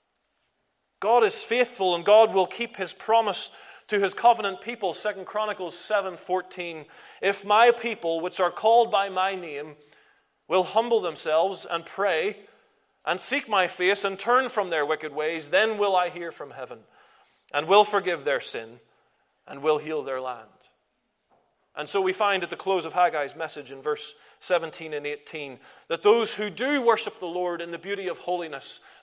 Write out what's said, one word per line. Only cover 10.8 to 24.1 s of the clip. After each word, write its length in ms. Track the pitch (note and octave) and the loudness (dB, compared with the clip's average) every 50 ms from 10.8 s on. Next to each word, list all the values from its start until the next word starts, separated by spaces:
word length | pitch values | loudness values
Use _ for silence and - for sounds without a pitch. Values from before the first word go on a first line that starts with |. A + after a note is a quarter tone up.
| A#3 A#3+ A#3+ G#3+ | 2 4 2 2
themselves 640 | F3+ E3+ D3+ - - E3 D#3 D#3+ F3 G3 F#3+ E3 - | 2 0 -6 -6 -2 0 2 2 2 2 -2 -6 -8
and 200 | - E3+ E3 D#3+ | -6 -6 -6 -6
pray 520 | - - - G3+ G3+ E3+ D#3 E3+ G#3 G3+ - - - _ _ _ _ _ _ _ _ _ _ - | -6 -6 -2 0 0 2 0 0 -2 -4 -8 -14 -20 _ _ _ _ _ _ _ _ _ _ -4
and 140 | - F3 F#3 | -4 -4 -4
seek 300 | - - B3+ D4 - A3+ | -4 -4 -4 -4 -2 0
my 160 | G#3+ F#3+ F3+ | 2 2 2
face 380 | E3+ - - F3+ F#3 G3+ G3+ G3+ | 0 0 0 2 2 2 2 0
and 160 | G3 G3 F#3+ | -4 -4 -4
turn 300 | - A#3 B3 B3+ C4 B3 | 0 2 2 2 2 0
from 200 | - A3 F#3+ F3+ | -2 -2 -2 0
their 160 | E3 D#3 D3 | 0 -2 0
wicked 300 | D3 D#3 D3 D#3+ D3+ C#3 | 0 -2 -4 -4 -8 -6
ways, 340 | D3+ D#3 D#3+ E3+ D#3+ D3 C#3+ | -4 -4 -4 -4 -6 -4 0
then 300 | D#3+ F#3+ G#3+ A3 A3 G3+ | 2 2 2 2 0 0
will 160 | G#3 G3+ F#3+ | 0 2 2
I 140 | F3+ F3+ F3 | 2 0 0
hear 220 | E3+ F3 E3+ E3 | -4 -8 -10 -10
from 200 | D#3 - D3+ C#3 | -10 -12 -14 -14
heaven 320 | A#2+ C3+ C3 A#2+ A#2+ A2 - _ _ _ _ _ _ _ _ _ _ _ _ _ | -12 -14 -14 -14 -14 -16 -20 _ _ _ _ _ _ _ _ _ _ _ _ _
and 160 | - D3 D#3 | -4 -2 2
will 180 | D#3+ G3 G#3 G#3 | 6 6 6 6
forgive 400 | G#3 G#3 G3 E3+ F3+ F3 D3+ C#3 | 6 2 -2 0 -2 -4 -2 -2
their 160 | D3 C#3 B2 | -2 -2 -2
sin 380 | - - - A#2+ A2+ A2+ A#2+ B2 _ _ _ _ _ _ _ _ _ _ _ _ _ | -2 -6 -10 -10 -10 -12 -16 -20 _ _ _ _ _ _ _ _ _ _ _ _ _
and 160 | - C#3+ C#3 C#3 | -18 -10 -2 2
will 160 | D#3 D3+ D3 | 2 2 2
heal 240 | C#3 D#3 D#3+ D3+ C3 | 0 -6 -6 -6 -6
their 180 | C#3 C3 C3 | -6 -8 -8
land." 260 | B2+ B2+ B2 A#2 A2 G#2+ _ _ _ _ _ _ _ _ _ _ _ _ _ _ _ _ _ _ _ _ _ _ _ _ - | -6 -8 -10 -12 -14 -20 _ _ _ _ _ _ _ _ _ _ _ _ _ _ _ _ _ _ _ _ _ _ _ _ -12
And 140 | C#3 D3+ - | -12 -8 -4
so 120 | - G3+ | -2 0
we 120 | F#3+ F#3 F#3 | 0 0 0
find 300 | - G#3+ G3+ G3 F#3 F3 | 2 2 2 2 0 -2
at 80 | - | -6
the 40 | E3+ | -8
close 300 | - - F#3+ G3 F#3 D#3 | -6 -2 0 0 0 -2
of 80 | E3 D3 | -2 0
Haggai's 420 | F3+ F3+ E3+ D3+ D3+ C#3+ C3+ C3+ | 2 2 2 2 -2 -6 -6 -8
message 360 | D#3 E3 D3+ - D3+ C3+ B2 | -8 -10 -10 -10 -12 -14 -14
in 100 | C3+ C3+ | -14 -8
verse 320 | C3 D3+ D3 - - - | -4 -4 -4 -4 -6 -14